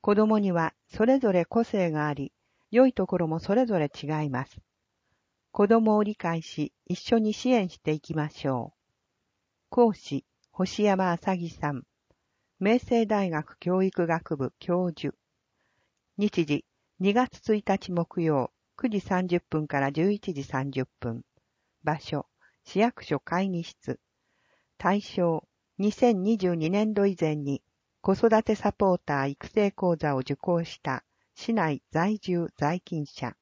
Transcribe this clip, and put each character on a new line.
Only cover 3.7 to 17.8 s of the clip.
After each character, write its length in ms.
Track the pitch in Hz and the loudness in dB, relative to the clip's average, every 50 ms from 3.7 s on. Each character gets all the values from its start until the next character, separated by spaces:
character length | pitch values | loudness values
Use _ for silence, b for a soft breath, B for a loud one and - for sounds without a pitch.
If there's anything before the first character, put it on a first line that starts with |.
| 208 170 | 0 0
れ 120 | 147 143 | 0 -2
違 160 | - - - 143 156 151 151 | -4 -8 -6 -4 -2 -2 -2
い 40 | 147 | -2
ま 140 | 127 123 135 | -4 -6 -6
す。 140 | - - - _ _ _ _ _ _ _ _ _ _ _ _ _ _ _ _ _ _ | -8 -14 -20 _ _ _ _ _ _ _ _ _ _ _ _ _ _ _ _ _ _
子 160 | - - 202 | 0 2 4
供 300 | 202 226 226 226 214 214 | 4 4 4 4 4 4
を 60 | 208 | 2
理 120 | 208 208 214 | 2 0 -4
解 280 | _ - 170 170 165 | _ -4 -4 -4 -4
し、 320 | 160 - - 156 147 139 _ _ _ | -6 -8 -6 -6 -6 -6 _ _ _
一 140 | - 180 - | -8 -8 -6
緒 180 | - - 240 226 | 0 0 2 2
に 140 | 220 214 | 2 0
支 160 | 214 - - 247 | -4 -2 0 2
援 220 | 254 226 190 175 | 2 2 2 -2
し 100 | - _ | -6 _
て 120 | _ 160 | _ -4
い 80 | 156 156 | -4 -4
き 140 | - - 156 | -4 -6 -4
ま 140 | 156 147 147 | -4 -4 -4
し 180 | - - - | -6 -4 -4
ょ 280 | 139 131 123 - - _ | -2 -2 -2 -6 -10 _
う。 40 | _ _ _ _ _ _ _ _ _ _ _ _ _ _ _ _ _ _ _ | _ _ _ _ _ _ _ _ _ _ _ _ _ _ _ _ _ _ _
講 240 | - 247 240 220 190 | 4 4 4 4 4
師、 320 | - - - 143 135 _ _ _ _ _ _ | -2 -8 -6 -6 -6 _ _ _ _ _ _
星 320 | _ - 185 - - - | _ -4 -4 -4 0 0
山 300 | 208 208 196 190 190 180 | 2 2 4 2 2 0
あ 40 | 170 | 0
さ 200 | 170 - 196 190 | 0 -2 -2 -2
ぎ 120 | 180 170 165 | -2 -4 -8
さ 240 | - - - 147 | -8 -6 -6 -4
ん。 120 | 143 123 - _ _ _ _ _ _ _ _ _ _ _ _ _ _ _ | -4 -6 -10 _ _ _ _ _ _ _ _ _ _ _ _ _ _ _
明 180 | 185 202 226 247 | 2 2 2 2
星 280 | - - 247 233 226 | 2 0 0 0 2
大 240 | 202 214 202 196 180 | 2 0 0 0 0
学 280 | 160 151 156 - - _ | -2 -4 -4 -6 -16 _
教 240 | - 175 180 185 | -2 0 0 2
育 240 | 190 190 - - 175 | 2 0 0 0 0
学 300 | 165 165 165 - - 160 | 0 0 -2 -2 -6 -4
部 160 | 139 135 117 _ _ | -4 -4 -6 _ _
教 320 | - - 175 180 185 175 | -4 -2 -2 0 0 -2
授。 260 | 160 - - 143 - _ _ _ _ _ _ _ _ _ _ _ _ _ _ _ _ _ _ _ _ - | -6 -6 -8 -8 -8 _ _ _ _ _ _ _ _ _ _ _ _ _ _ _ _ _ _ _ _ -2
日 260 | 202 208 - 185 165 | -2 0 0 0 0
時、 220 | 147 147 - - _ _ _ _ _ _ _ | 0 -2 -4 -4 _ _ _ _ _ _ _
二 140 | 180 202 202 | 0 2 2
月 420 | 240 254 - - - _ 226 220 | 2 0 0 -6 -10 _ -2 -2
一 80 | 208 - | 0 0
日 260 | - 190 196 | -2 -2 -2